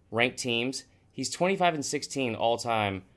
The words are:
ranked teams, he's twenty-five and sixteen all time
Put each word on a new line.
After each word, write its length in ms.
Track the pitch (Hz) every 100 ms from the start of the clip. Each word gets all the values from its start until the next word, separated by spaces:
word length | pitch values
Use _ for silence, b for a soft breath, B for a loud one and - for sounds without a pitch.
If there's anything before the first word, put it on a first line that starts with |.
| _
ranked 260 | 110 123 -
teams, 480 | 131 117 123 135 - _ _
he's 180 | - 131
twenty-five 440 | - 180 196 180
and 120 | 156 135
sixteen 500 | 147 - 139 127 110
all 220 | 113 117
time 460 | 117 113 104 95 -